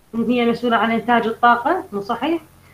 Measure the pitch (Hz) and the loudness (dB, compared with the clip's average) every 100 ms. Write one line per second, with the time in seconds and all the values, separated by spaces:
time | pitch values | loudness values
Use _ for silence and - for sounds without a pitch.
0 | _ 226 226 247 233 233 247 226 226 226 | _ -4 0 2 2 0 -2 -2 -2 -2
1 | 226 233 226 226 240 233 277 359 - 202 | 0 0 0 2 4 4 2 -2 -4 -8
2 | 196 233 294 330 - - - | -6 -4 -2 -4 -6 -20 -20